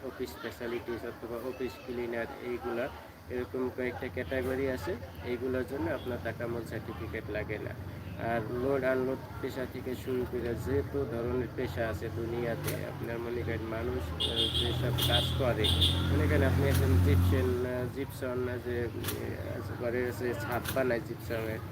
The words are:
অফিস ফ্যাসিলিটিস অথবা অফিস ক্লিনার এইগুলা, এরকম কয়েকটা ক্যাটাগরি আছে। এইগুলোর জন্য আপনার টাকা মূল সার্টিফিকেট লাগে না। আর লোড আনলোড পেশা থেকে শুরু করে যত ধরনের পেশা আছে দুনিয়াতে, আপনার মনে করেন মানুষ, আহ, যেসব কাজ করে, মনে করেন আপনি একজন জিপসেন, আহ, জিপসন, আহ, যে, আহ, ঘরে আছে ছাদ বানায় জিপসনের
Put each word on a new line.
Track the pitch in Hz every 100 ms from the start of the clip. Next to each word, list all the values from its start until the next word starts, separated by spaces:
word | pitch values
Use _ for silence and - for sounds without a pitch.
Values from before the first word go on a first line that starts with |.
অফিস | 131 120 127
ফ্যাসিলিটিস | - 117 - 120 117 113 117 117
অথবা | 110 117 120 123
অফিস | 127 127 - -
ক্লিনার | 120 120 117 113 - 123
এইগুলা, | 120 120 117 135 - - - -
এরকম | 123 120 131 127 123
কয়েকটা | 127 120 127
ক্যাটাগরি | 127 123 131 127 131 135
আছে। | 127 - 220 - - 123
এইগুলোর | 123 127 127 120
জন্য | 139 165
আপনার | 131 127 120
টাকা | 117 107 120
মূল | 117 113
সার্টিফিকেট | 113 104 104 - 113 107
লাগে | 107 104 107
না। | - - - - - -
আর | 113 117 117
লোড | 123 127 139
আনলোড | 131 131 127 131 - -
পেশা | 135 135 127
থেকে | 131 131 120 -
শুরু | 127 123
করে | 123 117 117
যত | 123 139 139 139 131
ধরনের | 117 117 123 117 -
পেশা | 127 - 113
আছে | 107 113 104
দুনিয়াতে, | 117 117 120 113 - -
আপনার | 113 113 - 117
মনে | 120 120
করেন | 117 113
মানুষ, | - 110 120 123 - - -
আহ, | 127
যেসব | 123 - 123 123 123 123 -
কাজ | 120 120 -
করে, | 131 110 107 - - - -
মনে | 135 -
করেন | 147
আপনি | 135 135 139
একজন | 131 131 131 135
জিপসেন, | 139 131 135 127 123 127
আহ, | 127 123 127
জিপসন, | 135 - 131 123 123
আহ, | 123 123
যে, | 120 117
আহ, | 101 101 - 113 95 - - - -
ঘরে | 120 120 123
আছে | 120 123
ছাদ | 113 120 120 - 135
বানায় | 131 117 -
জিপসনের | 117 - 117 110 113 -